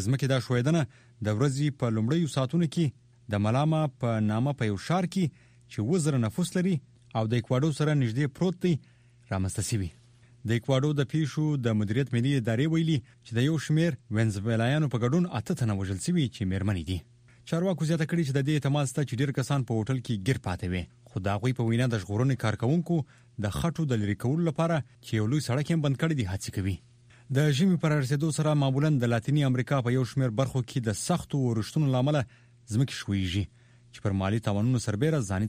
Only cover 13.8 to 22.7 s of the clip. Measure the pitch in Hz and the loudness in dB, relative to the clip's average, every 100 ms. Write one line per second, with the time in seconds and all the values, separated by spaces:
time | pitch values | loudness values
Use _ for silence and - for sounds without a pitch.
13.8 | 170 135 - 107 113 98 110 113 120 151 | 2 -2 -4 0 0 0 -2 0 2 0
14.8 | 147 117 120 170 180 113 - 185 113 98 | 0 0 0 2 2 0 -2 -2 0 0
15.8 | 95 92 - 180 131 - 95 95 98 92 | -2 -4 0 2 0 0 -2 0 0 0
16.8 | 78 92 - - - - - 165 190 165 | -2 -4 -6 -18 -20 -20 -4 -2 0 0
17.8 | 156 165 156 175 139 135 139 151 139 147 | 0 0 0 0 0 0 2 2 2 0
18.8 | 135 - 135 117 139 131 127 143 120 113 | 0 -2 -2 0 0 0 0 -2 0 -2
19.8 | 104 131 - 107 95 131 95 90 90 90 | 0 -4 -4 -4 -2 -2 -2 -4 -2 -4
20.8 | 82 - - 107 95 101 123 127 113 117 | -6 -14 -12 -4 -2 0 0 0 0 2
21.8 | 127 113 90 104 135 127 110 95 117 | 2 -2 -2 0 2 2 0 0 0